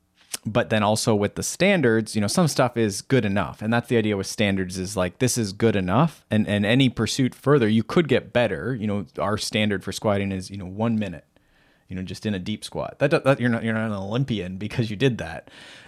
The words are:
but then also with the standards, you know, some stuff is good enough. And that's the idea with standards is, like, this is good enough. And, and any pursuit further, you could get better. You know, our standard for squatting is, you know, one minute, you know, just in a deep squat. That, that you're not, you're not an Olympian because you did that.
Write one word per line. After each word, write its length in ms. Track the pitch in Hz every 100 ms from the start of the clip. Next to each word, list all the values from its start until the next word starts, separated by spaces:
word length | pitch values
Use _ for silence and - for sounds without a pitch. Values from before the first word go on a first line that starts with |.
| _ _ _ -
but 280 | 113 117 -
then 100 | 110
also 320 | 104 110 120
with 220 | 104 101 -
the 80 |
standards, 720 | - - 190 185 123 113 110 110
you 60 |
know, 40 | 101
some 200 | - 156
stuff 280 | - 123 117
is 260 | 110 95
good 220 | - 131 107
enough. 360 | 98 78 -
And 100 | 110
that's 180 | 120 -
the 80 | 117
idea 200 | 107 98
with 80 | 92
standards 540 | - 101 95 90 92
is, 180 | 92 101
like, 220 | 90 -
this 180 | 127 123
is 160 | 101
good 220 | 101 113 101
enough. 500 | 90 110 160 - -
And, 160 | 107 92
and 180 | 104 104
any 240 | 127 131
pursuit 460 | - 107 - 127 -
further, 320 | 135 147 107
you 160 | 113
could 240 | - 180 143
get 260 | 117 -
better. 400 | 120 110 76 101
You 140 | 123 107
know, 180 | 101 76 -
our 180 | 95 104
standard 460 | - 107 104 95
for 80 | 101
squatting 400 | - 110 101 98
is, 180 | 95 95
you 80 | 101
know, 80 | 90
one 320 | 98 117 110
minute, 280 | 98 78 - _ _ _ _ _ -
you 60 | 92
know, 60 |
just 240 | 92 95 107
in 80 |
a 60 | 95
deep 240 | 92 107
squat. 340 | - 78 - -
That, 260 | 143 160
that 160 | 131 139
you're 120 | 120
not, 120 | 117
you're 120 | 113 113
not 100 | 110
an 60 |
Olympian 640 | 98 98 120 135 104 87 95
because 320 | 104 - 110
you 60 | 101
did 240 | 135 98
that. 320 | 80 82 - - - -